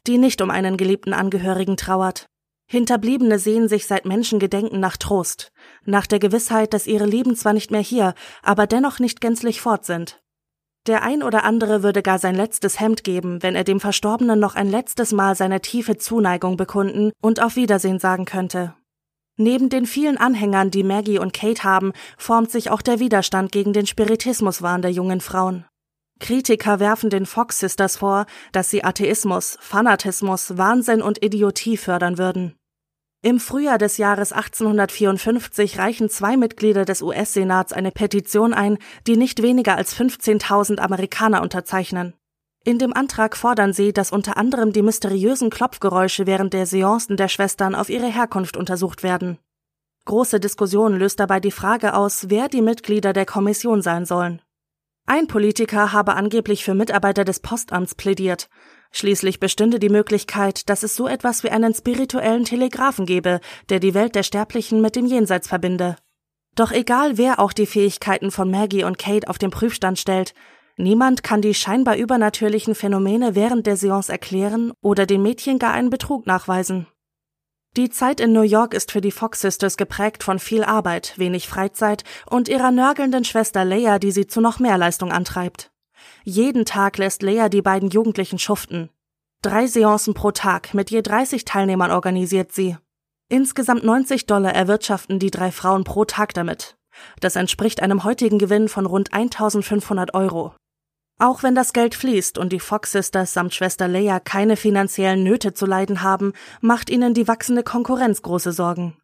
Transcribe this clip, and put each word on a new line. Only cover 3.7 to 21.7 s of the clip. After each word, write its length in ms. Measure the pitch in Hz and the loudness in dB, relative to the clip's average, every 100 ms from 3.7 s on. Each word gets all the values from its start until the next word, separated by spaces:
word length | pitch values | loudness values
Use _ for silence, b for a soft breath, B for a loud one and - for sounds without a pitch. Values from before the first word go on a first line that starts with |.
| 208 - | 2 0
seit 160 | 196 | -4
Menschengedenken 760 | 190 202 233 214 190 202 220 190 | -2 -2 0 0 0 0 -2 -2
nach 160 | 185 - | -2 -4
Trost, 560 | - 202 165 - - b b b - | -2 0 0 -8 -14 b b b 0
nach 200 | 202 - | 0 2
der 140 | 208 | 2
Gewissheit, 540 | 202 226 - 220 220 | 2 0 0 0 2
dass 120 | 214 - | 0 0
ihre 200 | 214 208 | 0 2
Lieben 320 | 226 254 233 | 2 0 0
zwar 160 | 214 | 2
nicht 180 | 214 - | 0 0
mehr 80 | 208 | -2
hier, 340 | 202 240 190 - B B | 0 0 0 -2 B B
aber 240 | - 202 208 | 0 2 4
dennoch 320 | 233 277 - | 2 0 0
nicht 220 | 247 - | -2 -2
gänzlich 400 | 226 233 240 214 | -4 -2 -2 -2
fort 240 | 233 202 - | -2 -2 -2
sind. 360 | 170 170 - _ _ _ _ _ _ - | -6 -8 -16 _ _ _ _ _ _ -2
Der 180 | 220 | 0
ein 200 | 226 294 | 0 -2
oder 220 | 262 214 214 | 0 0 2
andere 360 | 226 220 214 | 0 2 2
würde 200 | 202 202 | 2 0
gar 180 | 196 185 | 0 0
sein 160 | 185 185 | 0 0
letztes 460 | 226 - 196 - | -2 -2 -4 0
Hemd 240 | 220 220 - | 0 0 -2
geben, 360 | 180 180 175 | -4 -4 -4
wenn 140 | 185 180 | -2 -2
er 80 | |
dem 160 | 185 196 | 0 0
Verstorbenen 600 | 202 - 208 233 240 214 | 0 -2 0 2 4 4
noch 160 | 202 - | 2 0
ein 140 | 202 | 0
letztes 440 | 214 - - 226 | -2 -4 -4 0
Mal 220 | 208 196 190 | 2 2 2
seine 260 | 190 190 | 0 0
tiefe 360 | - 240 226 202 | -2 -4 -2 -2
Zuneigung 600 | - 226 196 180 185 180 | 0 2 2 2 -2 -2
bekunden 560 | 190 202 196 - 214 - | -2 0 0 2 0 2
und 200 | 220 220 | 2 2
Auf 140 | 233 247 | 0 0
Wiedersehen 440 | 233 196 190 185 | 2 2 0 0
sagen 260 | 190 185 180 | 0 -2 -4
könnte. 480 | 190 185 185 175 - _ _ _ _ _ - | -4 -4 -4 -8 -10 _ _ _ _ _ 0
Neben 320 | 220 254 262 | 2 4 2
den 160 | 262 240 | 0 -2
vielen 320 | 277 302 269 | 0 0 2
Anhängern, 540 | 240 226 202 196 190 | 0 2 2 2 2
die 120 | 196 | 0
Maggie 360 | 190 202 208 196 | 0 0 0 -2
und 120 | 180 | -2
Kate 320 | - 214 226 | -2 -2 0
haben, 300 | 196 | 2